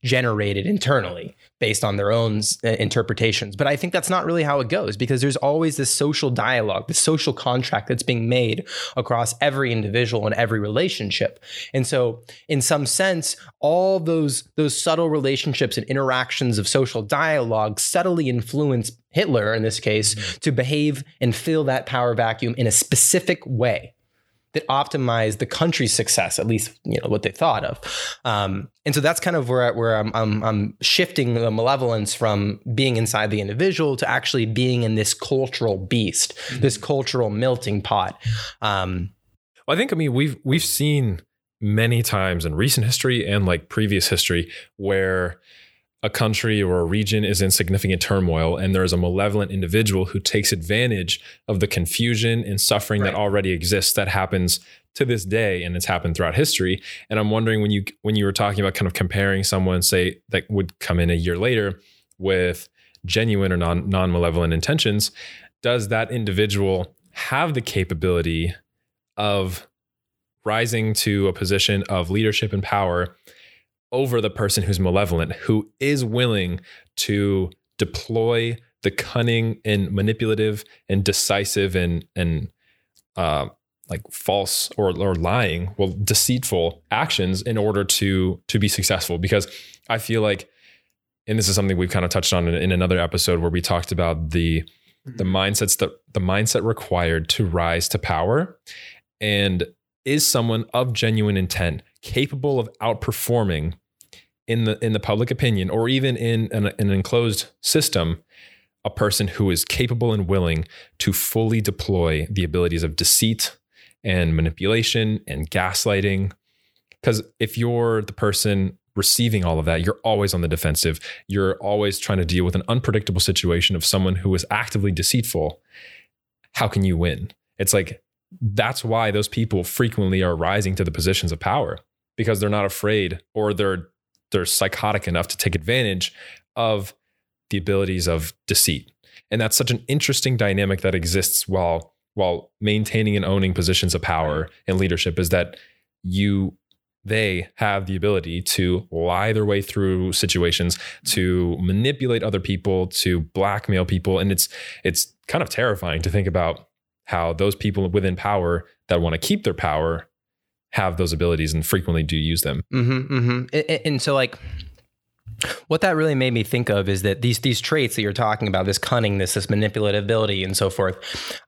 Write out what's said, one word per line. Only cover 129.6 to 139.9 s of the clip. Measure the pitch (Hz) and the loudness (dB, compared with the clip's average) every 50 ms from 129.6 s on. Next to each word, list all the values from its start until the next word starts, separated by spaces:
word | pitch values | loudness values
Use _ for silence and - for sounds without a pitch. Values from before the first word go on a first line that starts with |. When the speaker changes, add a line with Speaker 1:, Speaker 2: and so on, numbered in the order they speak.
| 90 | -2
Speaker 3:
frequently | - - - 123 113 - - 101 95 95 95 95 | -2 -2 0 0 0 0 0 0 2 2 2 2
are | 90 87 | 2 0
rising | 80 82 82 98 104 101 95 92 | 0 0 0 0 0 0 0 0
to | 92 95 | 0 0
the | 82 | -2
positions | 78 - 80 90 95 - - 85 80 | -2 0 0 0 2 2 0 -2 -4
of | 78 | -2
power, | - 98 101 143 131 - - - - _ _ _ _ _ _ | -2 0 0 0 0 -2 -6 -8 -12 _ _ _ _ _ _
because | - 113 113 110 95 | -4 0 0 0 0
they're | 104 104 | 0 0
not | 104 104 101 | 2 0 0
afraid, | 98 - - - 104 110 107 98 87 87 87 - _ - | -2 -2 -2 0 0 2 2 0 0 -4 -6 -10 _ -4
or | 110 107 104 104 | -2 0 0 0
they're, | 95 104 98 95 90 85 - _ _ _ _ _ _ _ _ - | 0 0 0 0 -2 -6 -10 _ _ _ _ _ _ _ _ -2
they're | 98 87 | -2 0
psychotic | - - - 98 95 - - - 104 104 101 - - | 0 0 0 0 0 0 -2 -2 0 0 -2 -2 -2
enough | 87 85 87 - | -2 -2 -2 -2
to | - | -4
take | - - 101 82 | -4 -2 -2 -2
advantage | 82 78 87 120 131 123 104 95 92 90 - - - - - - - _ _ _ | 0 0 0 0 0 0 0 -2 -2 -4 -6 -8 -12 -20 -20 -20 -20 _ _ _
of | - 117 110 110 104 98 98 - _ _ _ _ _ _ _ _ _ _ - | -2 0 0 0 -2 -4 -6 -12 _ _ _ _ _ _ _ _ _ _ -6
the | - | -6
abilities | 98 85 104 98 95 98 92 92 90 82 | -4 -2 0 0 0 0 0 -2 -2 0
of | 87 82 80 78 80 - _ _ | 0 0 0 -2 -6 -10 _ _
deceit. | - 101 - - - 80 65 - - _ _ _ _ - - - _ | -2 0 2 2 2 0 -2 -6 -12 _ _ _ _ -20 -20 -8 _
And | 107 110 | -2 -2
that's | 113 110 - | 0 0 0
such | - 135 117 | 0 0 0
an | 123 113 - | -2 -2 -2
interesting | - | -2